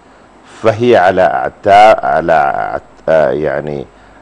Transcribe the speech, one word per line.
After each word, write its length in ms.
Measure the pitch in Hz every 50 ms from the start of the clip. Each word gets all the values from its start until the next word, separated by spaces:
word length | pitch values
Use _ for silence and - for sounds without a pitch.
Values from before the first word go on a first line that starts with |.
| _ _ _ _ _ _ _ _ _ - - - -
فهي 340 | 110 110 104 120 123 117
على 260 | 95 87 95 95 92 92
أعتا-، 840 | 78 67 65 64 73 - _ - 101 98 104 107 110 110 - -
على 280 | 65 71 78 80 85 82
أعت-، 500 | 78 71 67 52 50 53 50 57 71 - _ _ _ - -
آه، 220 | 80 80 76 65
يعني، 560 | 64 73 76 73 67 71 71 76 76 71 62 - _ _ _ - - _